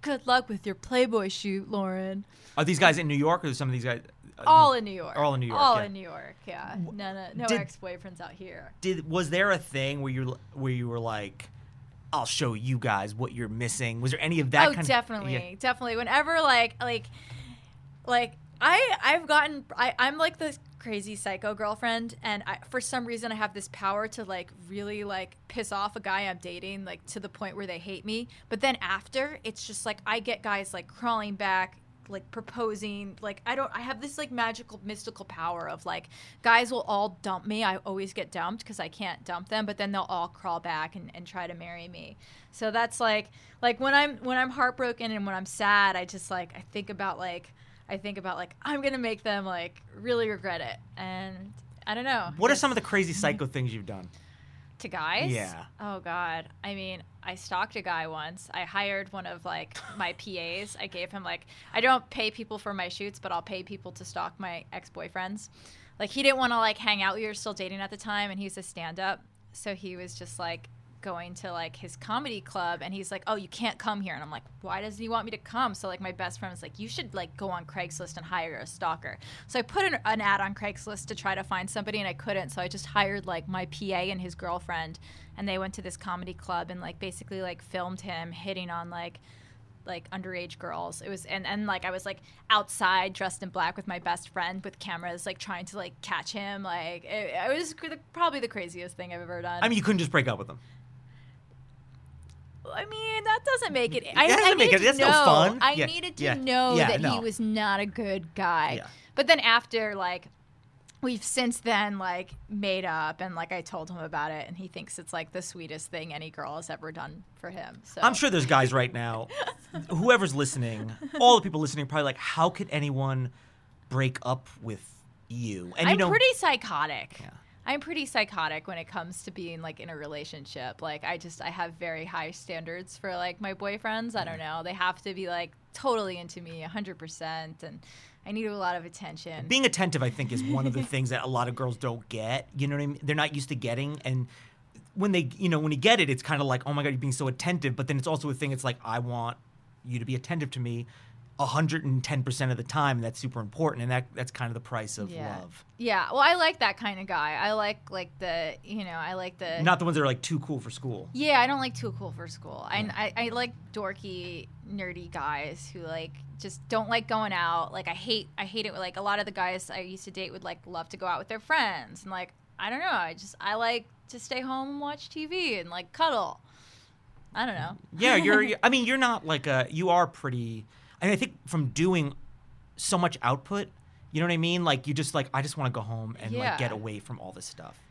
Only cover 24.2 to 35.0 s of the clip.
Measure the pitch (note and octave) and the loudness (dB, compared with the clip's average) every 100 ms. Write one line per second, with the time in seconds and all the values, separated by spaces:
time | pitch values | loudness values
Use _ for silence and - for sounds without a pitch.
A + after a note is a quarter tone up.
24.2 | G3 F#3 F3+ - E3+ G3 G3+ G#3 G#3 F#3+ | -8 -8 -8 -14 -12 -8 -6 -6 -6 -6
25.2 | F#3 - - A#3+ G#3 G3+ G3+ G#3+ G3 F#3+ | -8 -12 -10 -8 -4 -2 -4 -4 -2 -2
26.2 | G3 F3 F3+ F3 F#3+ G3 F#3+ F3 - A3 | -2 -4 -8 -10 -8 -8 -10 -12 -10 -10
27.2 | F#3+ - G3 F3+ G3 E3+ F3+ F#3+ G#3+ A3 | -10 -8 -8 -6 -8 -8 -10 -10 -4 -4
28.2 | A#3+ - - A3 C4+ A#3+ F3+ G3 - C4+ | -6 -12 -8 0 2 2 0 -2 -2 -2
29.2 | C4+ - A3 A3 - G3+ A3 G#3 - A#3 | -2 -4 -10 -10 -10 -6 -6 -4 -2 -2
30.2 | A3+ A3 A3 G3+ G3 F#3 - - A#3+ A3+ | -2 -4 -2 -2 -4 -8 -12 -6 -2 0
31.2 | G#3 G3 G3+ F#3 F#3 - - - - G3 | -2 -2 2 2 0 -6 -20 -20 -12 -12
32.2 | - A3+ G3+ A#3+ A3+ G#3+ G#3 G3+ G3+ - | -10 -12 -10 -2 -2 -2 -6 -8 -10 -10
33.2 | G#3+ G3 A#3 B3+ C4+ - A#3+ A3 C#4 C#4+ | -10 -6 -4 -2 -2 -4 -6 -6 -8 -6
34.2 | C#4+ B3 A3+ A3+ - G#3 G3 G#3 | -4 -2 -2 -2 -10 -12 -10 -8